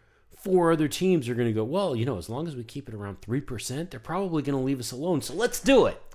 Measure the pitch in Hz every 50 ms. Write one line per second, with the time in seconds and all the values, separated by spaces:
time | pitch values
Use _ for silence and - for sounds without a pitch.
0 | _ _ _ _ _ _ - - - 196 185 180 170 165 165 156 156 139 - -
1 | 180 190 185 160 123 117 123 117 123 117 107 110 110 120 156 196 202 175 127 113
2 | 113 139 120 92 85 - 113 139 165 170 143 123 113 - - 143 - - 110 104
3 | 104 101 98 - - 104 117 - 110 - 123 101 - - 123 147 170 180 - 113
4 | - - 160 185 196 185 160 151 131 143 139 135 131 135 139 127 117 - 123 123
5 | 151 180 175 139 - - - 180 233 240 - - - 254 277 233 151 104 - -
6 | - -